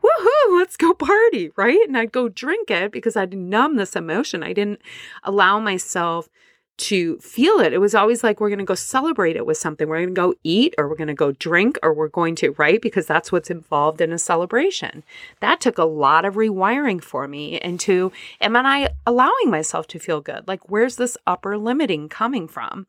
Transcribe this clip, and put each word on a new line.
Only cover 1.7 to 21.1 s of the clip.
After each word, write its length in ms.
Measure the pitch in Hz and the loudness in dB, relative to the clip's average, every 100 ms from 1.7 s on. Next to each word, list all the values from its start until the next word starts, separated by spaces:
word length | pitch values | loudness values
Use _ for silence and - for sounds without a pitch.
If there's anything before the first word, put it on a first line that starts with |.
| 339 453 | 4 2
And 100 | 254 | 0
I'd 140 | 226 | -2
go 160 | 254 240 | -2 -4
drink 420 | 185 262 415 427 | -4 -4 -4 -2
it 220 | 185 196 | -2 -2
because 240 | 240 226 220 | -4 -4 -2
I'd 180 | 185 | -4
numb 440 | 196 180 208 285 277 | -6 -2 0 2 0
this 180 | 190 196 | -2 -4
emotion. 480 | 165 170 311 175 | -4 -4 -2 -6
I 100 | 156 | -4
didn't 280 | 185 208 208 - - - - | -2 -2 -4 -12 -20 -20 -12
allow 360 | - 196 185 208 | -4 2 4 4
myself 680 | 214 185 - 185 170 165 - _ _ _ _ - | 0 -4 -4 -4 -2 -2 -8 _ _ _ _ -12
to 440 | - 196 170 135 | -2 0 0 -4
feel 400 | - - 302 415 | -10 0 4 6
it. 120 | 175 | 4
It 60 | 135 | 4
was 160 | 202 | 2
always 300 | 208 214 233 | 4 4 2
like, 160 | 233 214 | 0 0
"We're 100 | 208 | -2
gonna 140 | 202 | -2
go 100 | 190 | -4
celebrate 640 | 185 - 262 302 294 175 160 | -4 -2 -2 -2 0 0 0
it 100 | - | -2
with 120 | 156 | -2
something. 300 | 170 151 156 | -4 -4 -4
We're 140 | 160 | -2
gonna 100 | 180 | -2
go 220 | 185 180 - | 0 0 0
eat, 300 | 156 185 294 - | 0 2 2 0
or 140 | 143 | -4
we're 60 | 156 | -4
gonna 180 | 151 | -6
go 180 | 143 143 | 0 -2
drink, 460 | 135 165 170 214 - | -2 0 2 2 2
or 100 | 160 | 0
we're 140 | 151 156 | 0 -2
going 260 | 175 165 165 | 0 -2 0
to," 120 | 156 143 | -2 2
right? 240 | 151 208 | 2 4
Because 240 | 233 - 156 | 2 -2 0
that's 260 | 156 - | -2 0
what's 200 | 175 - | -4 -4
involved 500 | 170 - 147 151 156 | -12 -2 0 2 0
in 100 | 160 | -4
a 60 | 165 | -2
celebration. 840 | - 170 175 240 370 - - - _ - - _ | -2 -2 0 0 0 -2 -10 -14 _ -20 -20 _
That 220 | 196 339 | 0 2
took 160 | 254 226 | 0 0
a 80 | 160 | -2
lot 400 | 151 139 156 190 | 2 4 4 2
of 80 | |
rewiring 680 | 196 220 190 190 254 294 180 | 0 0 2 0 2 0 -2
for 240 | - 131 139 | -6 -8 -8
me 340 | 143 147 165 | -10 -10 -8
into, 500 | 180 175 - 180 185 - - - | -8 -6 0 2 0 -6 -20 -4
am 140 | 214 240 | 0 2
I 340 | 262 277 277 - - | 2 0 -2 -4 0
allowing 460 | 240 269 508 381 | 4 4 4 2
myself 340 | 160 156 165 165 | 0 -2 -6 -8
to 100 | 165 | -12
feel 200 | - 151 | -6 -6
good? 280 | 147 135 - | -6 -12 -8
Like, 200 | 190 _ | -10 _
where's 280 | 208 247 240 | 0 0 0
this 200 | 240 | -4